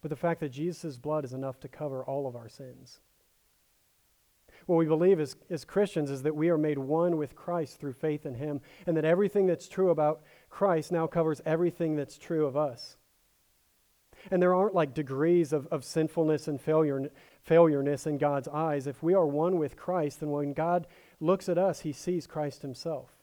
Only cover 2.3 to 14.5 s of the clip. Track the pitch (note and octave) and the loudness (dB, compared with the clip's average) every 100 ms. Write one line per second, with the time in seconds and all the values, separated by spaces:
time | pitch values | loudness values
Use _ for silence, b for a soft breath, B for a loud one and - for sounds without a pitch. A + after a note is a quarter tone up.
2.3 | A#2+ A2+ - C3+ B2 B2+ - _ _ _ | -10 -16 -18 -20 -20 -20 -20 _ _ _
3.3 | _ _ _ _ _ _ _ _ _ _ | _ _ _ _ _ _ _ _ _ _
4.3 | _ _ B - E3+ E3 D#3 F3+ F#3 D3 | _ _ B 0 2 4 4 4 4 0
5.3 | - _ D#3+ - F#3+ G3+ E3+ D3 C3+ C#3 | -8 _ -10 -4 -2 0 0 -4 -4 -4
6.3 | D3+ E3 E3 D3+ C#3+ C3+ D#3 F3 E3 C#3+ | 0 2 2 2 -2 -2 0 2 0 -4
7.3 | - - F3 D3+ - C#3+ B2+ D#3 D3 D3 | -8 -6 -4 -6 -8 -12 -6 -4 -4 -6
8.3 | A#2+ D3+ C#3+ B B - D#3+ D#3 F3 G3+ | -8 -6 -6 B B -2 0 4 4 4
9.3 | G#3 F#3+ E3 - - F#3+ D#3+ D3+ D#3+ b | 2 2 0 -4 0 2 4 2 0 b
10.3 | b b - G3+ E3 D#3 E3+ D#3+ E3+ D#3+ | b b -2 0 0 0 -2 0 0 0
11.3 | D3+ - D#3+ F3 - E3 D3+ C3+ - - | -2 -2 0 0 0 -2 -2 -4 -12 -4
12.3 | E3 D3+ C3 D3+ A#2 - - _ _ _ | 0 0 0 -2 -4 -16 -18 _ _ _
13.3 | _ _ _ _ _ _ _ _ B B | _ _ _ _ _ _ _ _ B B
14.3 | F#3 F3+ | 2 4